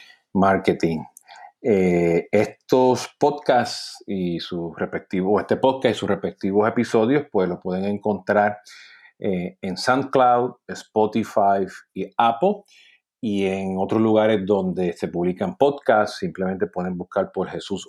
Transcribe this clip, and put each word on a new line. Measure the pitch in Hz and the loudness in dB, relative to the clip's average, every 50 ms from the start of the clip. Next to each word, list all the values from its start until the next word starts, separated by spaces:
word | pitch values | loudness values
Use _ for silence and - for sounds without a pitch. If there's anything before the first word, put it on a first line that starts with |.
| - - - _ _ _ - | -20 -20 -20 _ _ _ 0
marketing. | 95 95 98 95 90 - - 82 - - 82 82 78 78 - _ - _ - - - - - _ _ | 2 2 2 2 2 2 0 0 0 0 -2 -2 -4 -8 -12 _ -20 _ -20 -20 -20 -20 -20 _ _
Eh, | - 120 104 95 92 90 87 87 85 85 85 85 - - | 0 2 2 4 4 2 2 2 2 2 0 0 0 0
estos | - 104 104 - - _ _ - 135 127 127 127 127 127 - - - _ | 0 0 0 0 -4 _ _ 2 4 4 6 4 2 0 -4 -10 -4 _
podcasts | 143 143 143 - - - 127 123 120 - - - - - - - - | 0 0 0 0 0 2 2 2 2 0 -6 -10 -12 -14 -18 -16 -10
y | - 101 95 90 87 85 78 | -6 -4 -4 -2 -2 -4 -4
sus | - - 90 85 85 82 82 | -6 -8 -8 -8 -8 -8 -6
respectivos, | - 95 90 - 85 - _ 101 92 92 101 104 | -6 -6 -6 -6 -10 -8 _ -4 -2 2 2 2
o | 95 | 0
este | - - 82 | 2 0 0
podcast | - - 135 135 135 - 120 107 | 2 2 2 2 2 0 0 0
y | |
sus | - 101 | 0 -2
respectivos | 95 98 92 - 87 - _ - 98 98 104 104 117 | -2 -2 -2 -4 -8 -8 _ -4 0 2 2 2 2
episodios, | - 123 113 - - 113 110 120 143 147 - - | 0 0 -2 2 2 2 4 4 2 0 0 -2
pues, | - 101 92 87 | -2 0 0 0
lo | 90 - | -2 -6
pueden | - 92 90 92 98 | -6 -6 -4 -2 -2
encontrar, | 101 104 98 - 104 101 95 - - 101 104 104 104 104 - _ - - - - - - - - - _ | -2 -4 -2 -2 -2 -4 -2 -2 0 2 2 2 2 -2 -6 _ -20 -20 -20 -20 -20 -20 -20 -20 -20 _
eh, | _ - 104 92 90 87 90 - _ | _ -4 -4 -4 -4 -4 -8 -10 _
en | - 95 90 | -8 -8 -8
SoundCloud, | - - 123 127 139 135 135 - 135 127 123 123 120 127 123 - _ _ | -2 0 0 0 0 0 0 2 2 4 4 4 2 0 -2 -6 _ _
Spotify | - 92 - - _ _ 110 107 104 - 117 101 - - 113 98 101 98 101 95 87 - - - _ _ | -14 -14 -14 -16 _ _ 0 0 2 0 -4 -4 -2 0 2 2 4 2 2 0 -4 -8 -16 -20 _ _
y | 95 90 - - | -10 -10 -6 -2
Apple, | - 117 117 - - 175 196 202 - - _ _ _ _ _ _ _ _ _ _ _ - | 0 2 2 2 2 0 0 0 -2 -10 _ _ _ _ _ _ _ _ _ _ _ -4
y | 107 101 98 98 | -2 -2 0 0
en | 95 95 95 95 95 95 | 0 -2 -2 -4 -4 -2
otros | 95 98 95 110 110 | -2 -2 0 2 2
lugares | 110 110 110 107 107 110 110 98 95 | 4 4 4 4 4 4 2 0 2
donde | 92 104 98 92 92 85 92 92 87 - | 2 0 2 0 -2 -2 -2 -2 -2 -2
se | - - | -4 -8
publican | 80 82 87 87 90 90 - 101 92 87 | -6 -4 -2 -2 -2 -2 -2 -4 -6 0
podcasts. | - 139 143 143 139 - - 113 107 104 - - | 2 2 2 2 0 0 2 2 2 2 0 -4
Simplemente | - 98 85 - 92 95 92 95 92 101 | -6 -8 -8 -6 -4 -4 -4 -2 -4 -6
pueden | 92 - 90 90 92 92 | -4 -4 -6 -6 -6 -6
buscar | 87 - - - 98 - - | -8 -8 -4 -2 -4 -4 -2
por | - 95 90 - | -4 -6 -6 -6
Jesús | 95 82 - - 98 92 - | -8 -10 -8 -8 -8 -8 -2